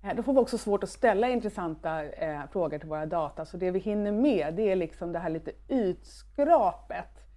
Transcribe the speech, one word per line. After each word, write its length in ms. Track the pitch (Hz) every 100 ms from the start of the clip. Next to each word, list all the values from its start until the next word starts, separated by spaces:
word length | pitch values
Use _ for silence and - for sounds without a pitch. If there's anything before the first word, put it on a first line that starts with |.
eh, 120 | 202 202
då 60 |
får 100 | 233
vi 60 | 269
också 200 | 240 226
svårt 240 | - 202
att 60 | -
ställa 380 | - 240 196 240
intressanta, 760 | 247 214 202 175 156 165 160
eh, 360 | 151 - 160 147 143
frågor 260 | 196 165 151
till 100 | 156
våra 180 | 151 156
data. 380 | 170 147 -
Så 120 | 160 175
det 140 | 180
vi 80 | 185
hinner 340 | 196 208 208
med, 420 | 208 285 208 147
det 80 | 165 214
är 40 | 185
liksom 360 | 165 - 175
det 60 | 170
här 120 | 170
lite 220 | 160 165 - -
ytskrapet 1600 | 262 196 180 - - - - 285 330 196 - - 180 180 - -